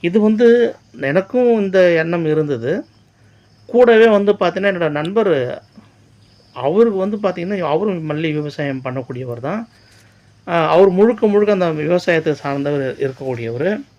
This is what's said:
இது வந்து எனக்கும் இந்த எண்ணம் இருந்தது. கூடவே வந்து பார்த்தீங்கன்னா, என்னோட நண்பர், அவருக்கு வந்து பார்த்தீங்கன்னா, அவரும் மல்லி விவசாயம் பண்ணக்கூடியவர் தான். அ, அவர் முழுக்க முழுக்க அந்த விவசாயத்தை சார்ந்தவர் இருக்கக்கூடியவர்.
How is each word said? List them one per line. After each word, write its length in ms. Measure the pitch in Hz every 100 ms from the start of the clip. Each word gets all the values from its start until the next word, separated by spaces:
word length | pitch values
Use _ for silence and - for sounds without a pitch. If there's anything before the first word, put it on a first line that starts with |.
இது 200 | 170 196
வந்து 560 | 214 214 233 233 233 - _ 117
எனக்கும் 600 | 135 160 190 247 240 226
இந்த 300 | 196 185 180
எண்ணம் 340 | 165 165 170
இருந்தது. 600 | 160 151 151 131 117 190 311 _ _ _ _ _ _ _ -
கூடவே 400 | 233 240 220 226
வந்து 260 | 208 202
பார்த்தீங்கன்னா, 400 | 202 180 175 202
என்னோட 180 | 185 165
நண்பர், 720 | 147 160 202 208 151 123 - _ - - _ _ _ _ _ _
அவருக்கு 420 | - 131 185 233 190
வந்து 200 | 190 208
பார்த்தீங்கன்னா, 420 | 202 175 170 202
அவரும் 520 | 160 156 208 180 156
மல்லி 220 | 151 160
விவசாயம் 480 | 151 151 143 143 135
பண்ணக்கூடியவர் 560 | 131 127 123 127 127 117
தான். 280 | 131 208 233 _ _ _ _ _ _ _ -
அ, 180 | 170 160
அவர் 240 | 160 196
முழுக்க 360 | 180 220 240 220
முழுக்க 260 | 202 208
அந்த 180 | 202 175
விவசாயத்தை 640 | 156 151 180 180 170 156
சார்ந்தவர் 600 | 143 143 139 143 147 131 120
இருக்கக்கூடியவர். 880 | 135 131 135 120 113 117 165 214 285